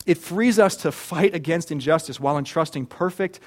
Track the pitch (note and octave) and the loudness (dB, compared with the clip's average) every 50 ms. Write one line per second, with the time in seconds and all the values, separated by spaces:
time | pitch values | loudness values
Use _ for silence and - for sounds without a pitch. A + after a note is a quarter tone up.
0 | - G3 E3+ - - - E3+ G3 A#3 B3 A3 G#3+ G#3 F#3+ - - - D#3 - - | 0 0 0 0 -2 -4 -2 2 2 4 6 6 4 4 2 0 -4 -4 -4 -6
1 | - - F3 - G3+ G3 F3+ E3+ C#3+ D#3 E3 F3 E3 - D#3 C#3+ B2 D3 D#3+ D#3+ | -10 -6 0 2 2 2 2 0 -2 -2 -2 -2 -2 -4 -6 -2 0 2 2 2
2 | - - B2 - C#3 C#3 D3 D3 C3+ - - E3 D#3+ D3+ - C#3+ B2+ - - - | 0 -4 -8 -4 -2 0 0 0 -2 -2 0 -2 -2 0 -4 -8 -8 -8 -4 -2
3 | F3 F3+ F3 - F#3+ F3+ F#3 - - | -2 -2 -2 -2 -4 -4 -6 -10 -20